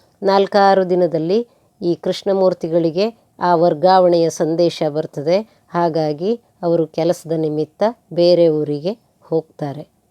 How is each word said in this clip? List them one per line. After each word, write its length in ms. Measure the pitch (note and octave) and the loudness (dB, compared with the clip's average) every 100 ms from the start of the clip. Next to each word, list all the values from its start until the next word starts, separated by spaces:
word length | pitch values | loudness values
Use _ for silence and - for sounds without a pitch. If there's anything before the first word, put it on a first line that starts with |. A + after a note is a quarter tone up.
| _ _ | _ _
ನಾಲ್ಕಾರು 680 | G3 G3 G3 G3+ G3 G3 F#3 | 0 2 2 2 4 4 2
ದಿನದಲ್ಲಿ 580 | F3+ F3 D#3 D#3+ G3+ A#3+ _ _ - | 0 0 -2 -2 -2 -4 _ _ -8
ಈ 120 | F3+ | -4
ಕೃಷ್ಣಮೂರ್ತಿಗಳಿಗೆ 1200 | D#3+ F#3+ F#3 - G3 F#3 F3 E3+ E3+ E3 D#3+ G#3+ A3 _ - | -4 -4 -6 -2 0 0 0 -2 0 0 0 -4 -6 _ -4
ಆ 140 | F3+ | 0
ವರ್ಗಾವಣೆಯ 760 | E3+ F3 D#3+ F3+ F#3 F3+ E3+ E3 | 2 2 2 4 4 4 4 0
ಸಂದೇಶ 520 | - D#3+ E3 F3 - D#3 | -2 -2 0 0 0 -4
ಬರ್ತದೆ. 640 | D3 D#3 - C#3+ F#3 A3 _ _ | -4 -6 -6 -2 -2 -4 _ _
ಹಾಗಾಗಿ 720 | F3 E3+ D#3+ D#3 D3 F#3 A#3 _ _ | -4 -2 -2 -4 -4 -4 -6 _ _
ಅವರು 240 | F3 E3+ D#3+ | -2 0 -2
ಕೆಲಸದ 460 | - D#3+ F3 D#3 | -2 -2 -2 -4
ನಿಮಿತ್ತ 500 | D#3+ D#3 D3+ D3+ - G#3 A#3+ - | -4 -2 -4 -6 -4 -4 -4 -8
ಬೇರೆ 360 | E3 F3 F3 E3+ | 0 4 4 4
ಊರಿಗೆ 500 | D3+ D3 D3 D#3+ G#3+ _ _ | 2 -2 -6 -6 -10 _ _
ಹೋಗ್ತಾರೆ. 680 | - D#3+ D#3 - D3 C3+ D#3+ _ _ | -6 -6 -6 -10 -10 -10 -16 _ _